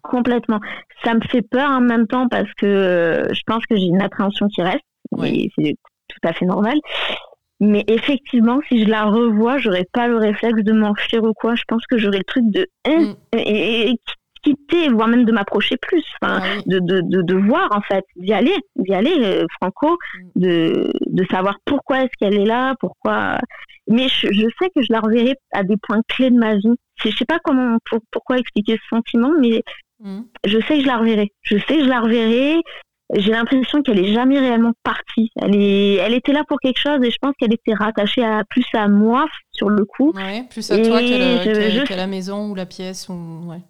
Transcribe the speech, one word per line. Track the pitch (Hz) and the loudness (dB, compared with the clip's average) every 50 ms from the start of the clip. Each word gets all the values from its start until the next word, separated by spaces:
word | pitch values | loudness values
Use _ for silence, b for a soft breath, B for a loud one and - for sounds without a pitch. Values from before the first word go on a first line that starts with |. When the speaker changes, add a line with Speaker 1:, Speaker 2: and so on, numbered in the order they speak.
| _ | _
Speaker 1:
Complètement. | - - 247 240 247 240 240 226 - 220 208 208 B B B B B - - - | -4 -2 0 0 2 0 0 0 -2 -4 -4 -4 B B B B B -18 -6 -2
Ça | 233 233 | 0 0
me | 226 220 - | 0 0 0
fait | - 247 | -2 -2
peur | - - - 247 277 294 | -2 0 -2 0 0 2
en | 269 254 | 2 2
même | 247 247 233 233 233 | 2 2 2 2 0
temps | 214 - 254 262 240 | 0 0 -2 0 0
parce | 214 202 202 208 - | 0 -2 -4 -4 -4
que, | - - | -2 0
euh, | 202 202 196 196 185 180 175 170 165 160 147 139 - | 2 2 2 2 2 2 2 2 2 0 0 -2 -2
je | 190 196 - | -4 -6 -4
pense | - 220 233 - | -4 -4 -4 -2
que | - 233 | 0 0
j'ai | 202 185 | 0 2
une | 180 165 190 | 2 2 2
appréhension | 196 196 - - 202 196 202 - 202 208 | 0 0 -2 -2 -2 -2 0 0 -2 -2
qui | 208 - | -2 -2
reste, | 175 180 190 294 _ _ _ _ _ - | -2 -2 -2 -4 _ _ _ _ _ -10
Speaker 2:
Ouais. | - - - - | -6 -4 -2 -2
Speaker 1:
mais | - - - - _ - | -2 -2 -2 -2 _ -2
c'est | 151 151 - - _ _ _ _ _ _ | -2 -2 -2 -6 _ _ _ _ _ _
tout | - - - 170 | -16 -4 -4 -4
à | |
fait | 170 - 180 | -2 0 -2
normal. | 180 180 - 208 220 269 302 B B B B B B B B B B B _ _ _ _ _ | -2 0 0 0 0 0 -2 B B B B B B B B B B B _ _ _ _ _
Mais | 196 214 208 208 208 208 | 2 2 4 2 2 2
effectivement, | 220 226 - - 285 247 _ - - 247 220 233 247 277 302 - | 0 0 2 0 -2 -2 _ -2 2 2 2 4 2 0 0 0
si | 262 233 214 | 2 2 2
je | 202 | 2
la | 220 214 214 | 2 2 0
revois, | 214 208 226 240 233 214 208 220 233 262 285 | 2 2 2 2 2 2 2 2 2 0 0
j'aurais | 226 220 185 180 185 - | 0 0 0 0 -2 -2
pas | _ 240 240 240 | _ -2 0 2
le | 240 226 | 2 2
réflexe | 214 208 208 - - 226 226 220 | 2 0 0 0 -2 0 0 0
de | 208 208 | 2 2
m'enfuir | 220 220 214 208 208 - - - - 226 214 | 2 2 2 2 0 -2 -4 -2 -2 0 0
ou | 226 | 0
quoi. | 214 - - 226 233 | -2 0 -2 -2 -2
Je | 233 - - | -2 -4 -4
pense | 226 233 - | -4 -4 -2
que | - 262 | -2 -2
j'aurais | 226 220 202 196 196 | 0 0 0 0 -2
le | 190 | -4
truc | - - 262 240 220 | -2 0 0 2 2
de, | 190 185 185 - _ _ _ | 2 0 -2 -2 _ _ _
hein, | 226 302 330 311 220 - - _ _ | 0 2 2 2 0 -2 -12 _ _
Speaker 2:
Mm. | - 233 | -4 -2
Speaker 1:
et, | - - | 0 0
et, | 208 214 156 202 233 226 233 226 | 0 0 0 0 0 0 0 0
et | 254 226 _ - - _ _ _ _ - | 0 -2 _ -12 -16 _ _ _ _ -4
quitter, | - 302 277 - _ - - 349 330 294 | 0 0 0 0 _ -2 0 2 2 2
voire | 233 214 220 220 | 2 2 2 4
même | 233 247 247 | 4 4 4
de | 214 | 4
m'approcher | 226 214 202 - - 196 - - 262 254 | 2 0 0 -2 -2 -2 -2 -2 -4 -4
plus. | - - - 330 - - - - | -4 0 0 0 0 -2 -10 -6
Enfin, | - 196 196 190 | -4 -2 -2 -2
Speaker 2:
Ah | 185 190 196 | -2 -4 -6
oui. | 208 - | -6 -2
Speaker 1:
de, | - 180 190 | -2 0 0
de, | 180 170 190 190 | 0 0 0 0
de, | 170 - - 190 | 0 0 0 0
de | 180 165 190 | 0 2 0
voir, | 185 202 202 262 339 392 349 208 | 2 2 2 2 2 2 0 0
en | 208 | -2
fait, | 202 - 202 190 190 _ _ | -2 0 -2 -2 -2 _ _
d'y | 175 180 190 | -10 -4 -2
aller, | 214 226 240 285 392 359 - _ _ | 0 2 2 2 0 -2 -4 _ _
d'y | - 196 185 196 | -6 -2 -2 0
aller, | 175 208 294 381 311 240 | 0 0 0 0 0 0
euh, | 196 175 165 170 170 - - | 0 0 0 -2 -4 -4 -6
franco, | - 185 - - - 302 349 349 B B B 190 185 180 _ | -6 -6 -4 -2 0 0 0 -2 B B B -16 -18 -8 _
Speaker 2:
Mm. | - | 0
Speaker 1:
de, | 180 185 175 170 160 160 - - - - - - - | 0 2 2 2 2 2 0 0 -2 -2 -2 -4 -4
de | - - 175 190 - | -2 0 -2 0 0
savoir | - 185 185 196 196 - _ | 0 0 0 -2 -2 -4 _
pourquoi | - 285 269 - - 277 262 | -2 -2 -2 0 -2 0 0
est-ce | 262 254 - - | 0 -2 -2 -2
qu'elle | 233 202 202 208 | 0 0 2 2
est | 196 | 2
là, | 214 226 240 254 269 269 - | 2 2 0 0 -2 -2 -4
pourquoi. | - 180 - _ _ 214 214 214 - 95 - - - B B B B B B B _ - | -6 -8 -8 _ _ -2 -2 -2 -2 -2 -2 -4 -6 B B B B B B B _ 0
Mais | 214 240 262 262 | 2 2 2 0
je, | - - - - | -2 -2 -2 0
je | 202 202 214 233 226 - | 0 2 0 0 0 0
sais | 359 370 - | -4 -2 0
que | 311 | 0
je | 240 - | 0 0
la | 226 226 | 0 0
reverrai | 214 220 214 240 233 254 277 - _ _ | 0 2 2 2 2 2 0 -2 _ _
à | - - 202 | -4 -4 0
des | 180 214 208 | 0 -2 -2
points | - - 214 220 226 - | -2 -2 -2 -2 -2 -2
clés | - - 254 262 | -2 0 2 4
de | 247 240 | 4 4
ma | 226 220 220 | 4 2 0
vie. | 202 196 220 240 - _ _ _ - | 2 2 2 0 0 _ _ _ -6
C'est, | - 220 | -4 -4
je | 208 | -2
sais | - 262 | -2 -2
pas | - 311 339 | -2 -2 -2
comment, | - 339 285 262 254 247 226 226 _ - | 0 0 0 0 2 2 0 -2 _ -2
pour-, | - 226 - _ | -6 -6 -6 _
pourquoi | - 233 - - 254 | -8 -8 -4 -2 -2
expliquer | 254 240 - - 208 208 - 226 | -2 -2 -2 -4 -4 0 0 -2
ce | 214 - - - | -4 -4 -4 -4
sentiment, | 226 226 - - 233 233 269 320 330 | -4 -4 0 0 0 2 2 2 2
mais | 254 233 226 220 - B B B B _ _ _ | 4 2 2 0 -2 B B B B _ _ _
Speaker 2:
Mm. | 226 196 190 196 233 - _ - - | -14 -12 -12 -12 -14 -16 _ -8 -4
Speaker 1:
je | 196 208 226 | 0 0 0
sais | 220 - 311 | 0 0 0
que | 294 | 0
je | 262 | 0
la | 269 254 226 | 0 0 0
reverrai. | 226 226 226 208 208 208 _ _ | 0 2 2 0 0 -2 _ _
Je | _ - 214 | _ -2 -2
sais | 208 - - 269 320 | -2 0 0 0 2
que | 285 | 2
je | 254 | 2
la | 262 240 | 2 2
reverrai. | 220 226 226 240 226 220 233 247 269 285 311 330 330 B B B B _ _ _ _ _ - | 0 0 2 2 2 2 2 2 2 2 0 0 -2 B B B B _ _ _ _ _ -2
J'ai | 214 196 208 | 0 0 0
l'impression | 220 226 233 - 277 262 254 - - 302 | 0 0 0 0 0 0 0 0 0 0
qu'elle | 285 - 220 190 | 0 2 2 2
est | 180 196 | 2 2
jamais | 208 233 247 262 277 285 | 2 2 2 2 4 4
réellement | 262 254 240 226 226 233 226 _ | 2 2 2 2 2 2 0 _
partie. | _ 247 220 - - - - - 220 226 _ - | _ -6 -6 -6 -8 -6 -2 -2 -2 -2 _ -4
Elle | - - 202 | 0 2 2
est... | 208 202 202 196 196 202 202 202 | 4 4 4 4 2 2 2 2
elle | 190 175 214 | 2 2 0
était | 233 254 - - | 0 0 0 2
là | 277 294 302 _ | 0 0 0 _
pour | 302 269 | -4 -2
quelque | - 262 247 - | 0 -2 -2 0
chose | - 285 294 285 247 | 0 0 2 2 2
et | 240 | 0
je | 208 - | 0 -2
pense | - 277 269 _ | -4 -4 -2 _
qu'elle | 269 220 233 | 0 0 0
était | - _ - | 0 _ -2
rattachée | 220 196 208 214 226 - 208 208 - - 240 | -2 0 0 -2 0 -2 -2 -2 0 0 0
à... | 220 220 214 214 _ | 0 0 -2 -4 _
plus | - 262 247 - - | -2 -2 -2 0 0
à | 233 208 202 | 0 2 4
moi, | 202 202 214 220 233 262 302 311 - - _ _ | 4 4 4 4 2 2 0 -2 -4 -12 _ _
sur | - - 220 196 | -8 -4 -2 0
le | 208 208 214 | 2 0 0
coup. | 208 - - 254 302 254 | -2 0 0 0 0 0
Speaker 2:
Ouais, | 190 190 190 196 220 254 247 | -2 -6 -8 -8 -8 -10 -10
plus | - 226 214 - | -12 -12 -4 -2
à | - 202 | 0 2
toi | 226 226 233 233 | 2 4 4 2
Speaker 1:
Et | 240 240 | 2 2
Speaker 2:
qu'à | 247 254 | 2 2
la, | 254 254 247 233 | 2 2 2 0
Speaker 1:
je, | - 214 | 0 0
Speaker 2:
qu'à, | 214 214 208 214 | 0 2 2 2
Speaker 1:
je | 208 240 285 | 2 0 0
Speaker 2:
qu'à | - 196 | -2 -2
la | 180 185 190 | -4 -4 -4
maison | 196 190 185 190 202 208 208 208 | -6 -6 -6 -6 -6 -6 -6 -6
ou | 202 | -6
la | 185 185 | -8 -8
pièce | 180 - - 185 185 190 185 - - | -10 -10 -12 -12 -10 -10 -12 -12 -12
ou... | 185 175 170 165 165 160 170 170 | -12 -12 -12 -12 -14 -12 -12 -12
Ouais. | 160 175 180 | -14 -14 -16